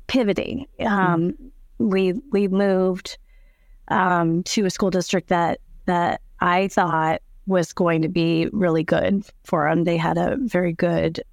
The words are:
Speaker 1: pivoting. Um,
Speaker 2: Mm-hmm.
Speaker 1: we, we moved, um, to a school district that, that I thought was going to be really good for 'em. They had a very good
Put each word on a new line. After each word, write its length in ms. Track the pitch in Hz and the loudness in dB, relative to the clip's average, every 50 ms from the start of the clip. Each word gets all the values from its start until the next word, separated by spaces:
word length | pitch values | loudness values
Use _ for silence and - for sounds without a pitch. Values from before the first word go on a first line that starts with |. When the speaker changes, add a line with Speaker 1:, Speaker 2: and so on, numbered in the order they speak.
| - - | -8 -2
Speaker 1:
pivoting. 580 | - 262 233 202 190 - - - - - 277 - - - | 0 0 2 2 0 -2 -2 -6 -6 -8 -10 -12 -10 -6
Um, 520 | - 226 208 196 185 180 170 165 170 180 - - 254 - - - - - - - | -2 -2 0 2 2 2 2 0 0 -2 -4 -6 -14 -20 -20 -20 -20 -12 -6 -4
Speaker 2:
Mm-hmm. 80 | 233 214 | -2 0
Speaker 1:
we, 240 | 190 190 190 185 180 247 - - | 2 2 2 0 -2 -4 -6 -2
we 160 | - 196 202 190 | 0 0 0 2
moved, 680 | 190 196 202 196 190 185 185 185 180 185 - - - - - - - - - - _ _ _ - - - - - | 2 2 2 2 2 2 2 0 0 -4 -8 -14 -16 -18 -20 -20 -20 -20 -20 -20 _ _ _ -20 -20 -14 -8 -4
um, 540 | - - 185 180 180 170 170 165 165 175 | -2 0 2 2 2 2 2 0 0 0
to 240 | 180 - - 233 202 | -2 -2 -2 0 0
a 40 | 180 | 0
school 200 | - - 208 185 | 0 0 -2 0
district 380 | 185 180 175 - - 180 - - | 0 0 -2 0 -2 -2 0 0
that, 320 | 185 170 170 160 - - - - - - - | 0 0 0 0 -2 -4 -8 -18 -18 -8 -4
that 340 | - 175 175 175 - - - - - - - | -2 0 0 0 -2 -2 -4 -8 -12 -6 -2
I 280 | 180 180 175 185 196 185 | 0 2 2 2 0 0
thought 540 | - 214 180 170 165 160 160 160 160 - - - - - - | 0 0 0 2 2 0 0 0 0 -2 -6 -12 -20 -10 -4
was 260 | 190 190 180 165 - | 0 0 0 0 0
going 300 | - - 180 170 165 160 | 0 0 2 2 2 2
to 60 | 160 156 | 0 0
be 420 | 180 170 165 165 170 165 165 - | 0 0 0 2 2 0 0 -2
really 320 | - 214 185 170 160 165 165 | -2 0 0 2 2 0 0
good 400 | - 175 165 - 185 196 196 - - - - - | 0 0 2 2 2 0 0 -2 -6 -18 -18 -8
for 220 | - 180 160 147 156 | -4 -2 0 0 2
'em. 160 | 165 170 165 | 0 0 0
They 120 | 170 170 | 0 0
had 220 | 160 165 165 165 170 | 0 0 0 0 0
a 180 | 175 180 - - | 0 0 -2 -2
very 360 | 262 220 - 180 180 175 165 | -4 -2 -2 0 -2 -2 -2
good 480 | - 180 170 170 165 165 160 165 - - - | 0 0 0 0 0 -2 -2 -4 -6 -12 -14